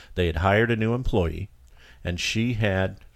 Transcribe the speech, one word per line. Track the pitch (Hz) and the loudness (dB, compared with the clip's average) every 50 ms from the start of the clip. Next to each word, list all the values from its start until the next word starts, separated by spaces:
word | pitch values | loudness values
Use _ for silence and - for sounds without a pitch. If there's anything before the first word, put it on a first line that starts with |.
| - - - | -20 -10 -4
They | 90 90 82 | -2 0 0
had | 78 80 | 0 2
hired | 87 98 101 107 117 117 | 2 4 4 4 4 2
a | 117 110 | 2 0
new | 110 113 117 | 0 0 -2
employee, | 127 127 - - 101 85 82 82 87 98 - - _ - - - - - - - - - | -2 -2 0 0 0 0 0 -2 -6 -10 -12 -14 _ -20 -20 -20 -20 -20 -20 -18 -12 -8
and | 90 87 85 | -8 -6 -4
she | - - - 110 113 123 123 | -4 -4 -2 -2 -2 -2 -2
had | 107 113 101 95 95 95 92 98 - - - _ | 0 0 0 2 2 0 -2 -4 -8 -18 -20 _